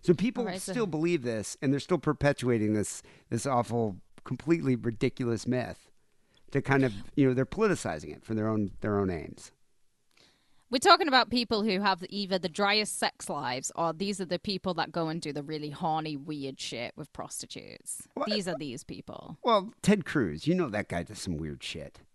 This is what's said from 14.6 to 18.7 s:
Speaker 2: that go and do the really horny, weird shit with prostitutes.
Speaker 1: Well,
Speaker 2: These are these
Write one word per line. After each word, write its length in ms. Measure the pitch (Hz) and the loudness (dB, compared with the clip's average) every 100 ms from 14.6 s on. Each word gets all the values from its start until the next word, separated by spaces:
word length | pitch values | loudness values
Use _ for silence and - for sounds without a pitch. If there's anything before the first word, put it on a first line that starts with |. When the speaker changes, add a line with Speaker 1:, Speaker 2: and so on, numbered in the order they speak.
| 190 170 | -2 -2
Speaker 2:
that 160 | 160 | -2
go 180 | 165 165 | -2 -2
and 120 | 160 | -4
do 100 | 156 | -6
the 120 | 143 | -8
really 260 | 143 156 151 | -6 -8 -8
horny, 480 | 147 170 156 156 147 | -4 -2 -2 -2 -8
weird 420 | 143 151 135 135 | -8 -8 -8 -8
shit 340 | - 127 117 - | -10 -8 -8 -10
with 180 | - | -16
prostitutes. 960 | - - - - - 50 - - - - - | -12 -12 -10 -12 -14 -16 -18 -14 -14 -12 -6
Speaker 1:
Well, 100 | - | -4
Speaker 2:
These 200 | 208 185 | -2 -4
are 100 | 160 | -6
these 260 | 151 | -8